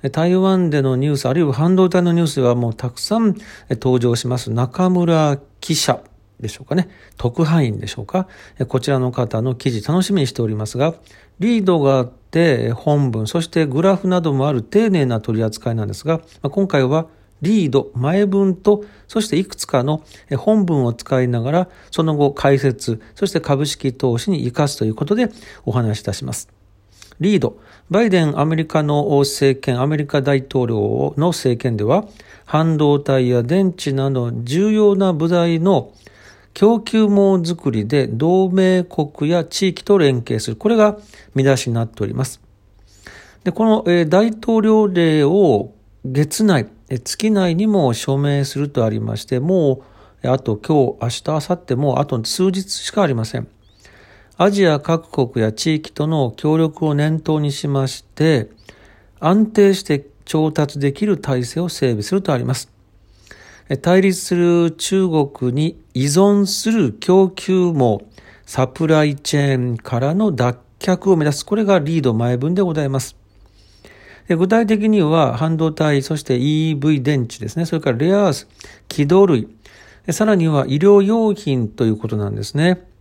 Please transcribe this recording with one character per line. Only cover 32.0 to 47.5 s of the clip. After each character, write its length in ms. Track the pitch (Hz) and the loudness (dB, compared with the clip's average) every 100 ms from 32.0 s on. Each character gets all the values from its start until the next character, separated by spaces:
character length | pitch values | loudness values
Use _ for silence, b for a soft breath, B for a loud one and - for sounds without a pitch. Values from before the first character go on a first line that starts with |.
| 214 B B B | -2 B B B
半 300 | B 156 160 | B 0 0
導 260 | 156 147 147 | 2 2 2
体 240 | 143 135 127 | 2 0 2
や 120 | 123 | 0
電 260 | 120 175 196 175 | 0 0 0 -2
池 160 | - | -4
な 180 | 135 139 | -2 -2
ど 200 | 131 120 | -2 -4
重 400 | 117 120 156 208 | -6 -4 -2 0
要 240 | 214 208 196 | 2 2 4
な 160 | 190 | 0
部 160 | 160 165 | 0 0
材 300 | 175 170 165 | 2 2 2
の 340 | 180 170 - B B B B B B | 2 2 0 B B B B B B
供 260 | - 202 233 | 2 2 2
給 260 | 220 220 214 | 0 0 4
網 320 | 202 196 190 | 4 4 2
づ 140 | 165 | 0
く 160 | 170 143 | -4 -2
り 160 | 113 104 | -2 0
で 200 | 147 123 | 0 0
同 420 | 113 156 185 190 | 0 0 2 2
盟 340 | 185 185 185 | 2 2 2
国 460 | 180 - 147 - 147 | 0 -4 -4 -2 -2
や 140 | 175 | -2
地 260 | 160 - 190 | -2 -2 -2
域 140 | - | -2
と 140 | - 202 | 0 4
連 200 | 147 127 | 4 2
携 220 | 117 113 | -2 -6
す 100 | 113 | -6
る。 60 | 113 | -4
こ 120 | 214 | 0
れ 80 | 226 | 4
が 220 | 208 208 B B B | 4 2 B B B
見 100 | 139 | 0
出 120 | 135 131 | 2 2
し 120 | - | 0
に 60 | |
な 100 | 117 | -4
っ 40 | 113 | -4
て 140 | - | -6
お 40 | 104 | -6
り 80 | |
ま 100 | 117 | -4
す。 160 | 131 - _ _ _ _ _ B B B B B | -6 -8 _ _ _ _ _ B B B B B
で、 80 | 190 | -6
こ 120 | - | 0
の、 200 | 220 214 - | 2 2 2
え 160 | 175 | 2
ー、 60 | 160 | 4
大 220 | 185 226 | 2 2
統 300 | 220 - 226 | -2 0 2
領 280 | 214 220 208 | 4 4 2
令 360 | 180 165 156 | 2 2 4
を 480 | 143 190 185 107 123 - _ _ | 2 4 4 2 -2 -12 _ _
月 400 | - 131 151 - | -6 -2 -2 0
内、 240 | 220 156 101 - _ | 2 2 0 -10 _
え 80 | 127 | -10
ー、 40 | |
月 300 | - - 214 | -8 -6 -2
内 240 | 208 185 | 0 0